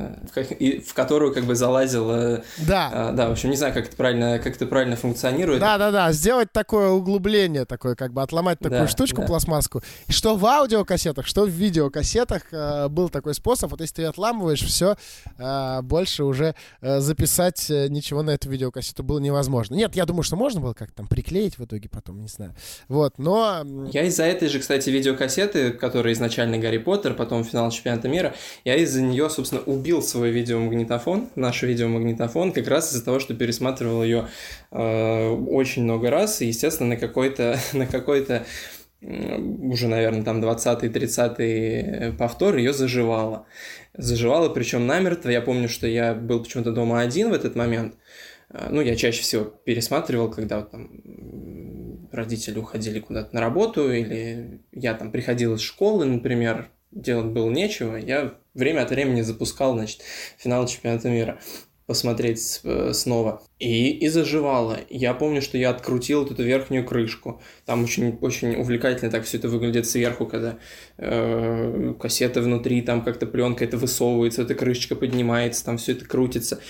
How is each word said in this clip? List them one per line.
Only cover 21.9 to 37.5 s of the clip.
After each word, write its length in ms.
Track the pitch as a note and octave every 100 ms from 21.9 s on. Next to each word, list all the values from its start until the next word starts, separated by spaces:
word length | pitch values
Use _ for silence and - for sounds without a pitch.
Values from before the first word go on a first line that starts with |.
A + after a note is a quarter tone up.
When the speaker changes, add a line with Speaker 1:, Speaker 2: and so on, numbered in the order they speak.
| G#2+ - G2
Speaker 2:
не 60 | G#2+
знаю. 260 | - F#2+ - - - -
Вот, 300 | C#3 C#3+ -
но, 400 | D3+ A3 A3 E3+
м, 300 | C#3+ C3+ C3+
Speaker 1:
Я 120 | C3+
из-за 200 | F3 E3+
этой 240 | E3 F3+ D3+
же, 100 | C#3
кстати, 300 | - C#3 C3+
видеокассеты, 840 | C3+ C3+ C3 C3 F#3 G3+ E3 B2
которая 420 | A#2 B2+ B2 A#2
изначально 320 | A2+ A#2 B2+ A#2
Гарри 320 | A2+ A2+ A2+
Поттер, 360 | E3+ G3+ C#3
потом 280 | G#2+ A#2 A#2
финал 300 | A2+ A#2+ A2+
чемпионата 360 | A2+ B2 A#2 C3+
мира, 260 | E3+ D#3+ - - -
я 120 | B2+ C#3+
из-за 260 | D#3 C3
неё, 260 | C3 B2+ D3+
собственно, 340 | C#3+ C3 C3
убил 380 | - C3+ D3 E3+
свой 300 | - B2 A#2
видеомагнитофон, 1000 | A#2 A#2 A#2 A2+ A#2 A2+ A#2+ D#3+ G3 B3
наш 280 | C#3 B2+ -
видеомагнитофон, 880 | B2+ A#2 A#2 A2+ A#2 A2+ A#2 E3 F#3
как 160 | D3+ A#2
раз 240 | D3 D#3+
из-за 120 | B2
того, 140 | A#2 C3
что 160 | -
пересматривал 720 | A#2 A#2+ A#2 C3 C3 A#2 A#2
её, 220 | A2+ A#2 A2+ - - - -
э, 580 | A2+ A2+ A2+ A2 A2+ A2+ A#2+ -
очень 320 | C3+ C3 C3
много 260 | A#2 A2+ A#2+
раз, 320 | D3+ G#3+ -
и, 40 | A#2
естественно, 440 | A#2 D3+ D#3 A#2+
на 60 | A#2
какой-то, 600 | A#2 C3 C3+ C3+ A#2+